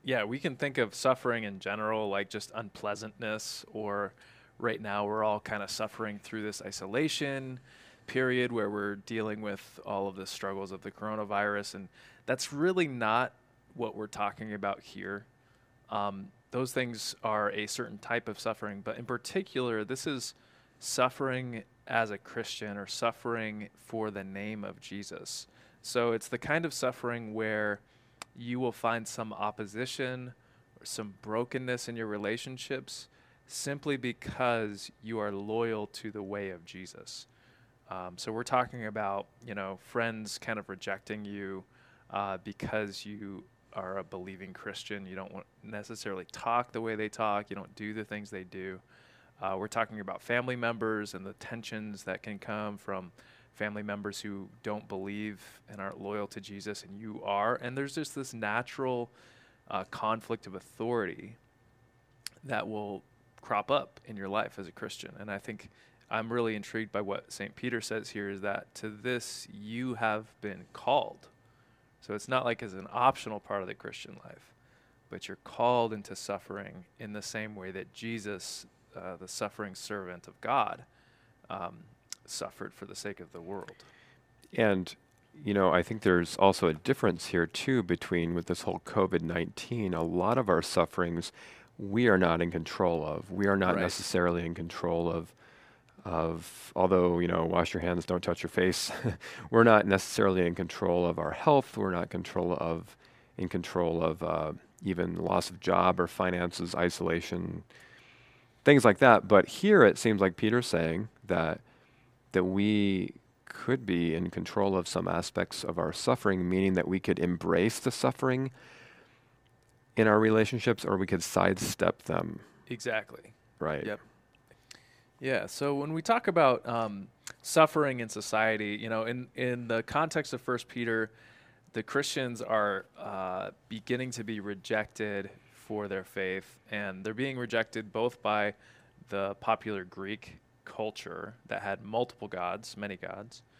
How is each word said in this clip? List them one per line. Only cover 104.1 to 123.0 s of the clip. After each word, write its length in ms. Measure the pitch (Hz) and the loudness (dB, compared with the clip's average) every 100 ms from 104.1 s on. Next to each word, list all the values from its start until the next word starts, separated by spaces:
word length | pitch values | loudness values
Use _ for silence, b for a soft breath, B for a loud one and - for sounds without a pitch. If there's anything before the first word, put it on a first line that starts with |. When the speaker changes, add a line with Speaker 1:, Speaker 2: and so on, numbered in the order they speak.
| 80 | 0
Speaker 2:
uh, 280 | 82 80 78 78 - - | -2 0 -2 -6 -14 -10
even 320 | 101 87 87 85 | -4 0 0 0
loss 340 | 87 92 - | 2 2 2
of 100 | 90 | -4
job 400 | - 90 90 90 | 2 6 6 6
or 80 | 87 | 2
finances, 680 | - 92 87 87 - 87 | 2 0 2 -2 -2 -4
isolation, 880 | 80 87 - 87 85 - 87 87 85 - b b b b b b b b b | 2 0 2 0 0 0 -4 -4 -8 -12 b b b b b b b b b
things 200 | - 143 | 10 12
like 140 | 117 101 | 12 10
that. 300 | 131 107 95 | 12 10 10
But 180 | 101 - | 8 8
here 360 | - 196 202 | 4 6 10
it 140 | 110 - | 10 10
seems 220 | 117 104 | 4 6
like 160 | 95 85 | 4 4
Peter's 300 | 107 120 123 | 2 4 2
saying 420 | 82 82 82 110 - 95 | 2 2 0 -4 -8 -2
that, 340 | 87 80 - - b b b b b _ | 2 2 -2 -8 b b b b b _
that 120 | 95 | 2
we 680 | 92 95 104 104 101 95 92 - _ _ | 2 4 4 4 4 2 -2 -6 _ _
could 420 | - - - 131 104 | -18 -8 0 0 2
be 280 | 87 85 80 | 2 2 2
in 140 | 90 | 0
control 460 | 87 87 - 98 95 | -4 -4 2 2 2
of 120 | 87 | 0
some 180 | 90 90 | -2 0
aspects 560 | 85 - - 87 - | 0 0 -2 -2 -2
of 160 | - 85 | -4 -2
our 140 | 82 | -2
suffering, 560 | - - 127 104 92 90 | 0 0 2 4 2 4
meaning 260 | 92 95 | 4 4
that 140 | 92 87 | 4 2
we 100 | 92 | 0
could 180 | - 87 | 2 2
embrace 600 | 87 87 85 85 104 - | 2 0 2 4 4 2
the 120 | 127 | -2
suffering 600 | - 127 - 131 127 135 B B B B B B B B B _ _ _ _ _ - | 2 2 2 2 2 -2 B B B B B B B B B _ _ _ _ _ 4
in 100 | 110 | 8
our 140 | 107 | 10
relationships 640 | 110 110 107 120 123 110 | 8 6 4 2 2 2
or 120 | - 98 | 2 2
we 100 | 92 | 2
could 160 | 92 | 0
sidestep 800 | - 95 92 92 - - 90 - | 2 4 6 4 0 2 2 2
them. 340 | - 90 82 80 - - - | -2 -2 -2 -6 -14 -20 -12
Speaker 1:
Exactly. 640 | 117 123 110 | -8 -4 -4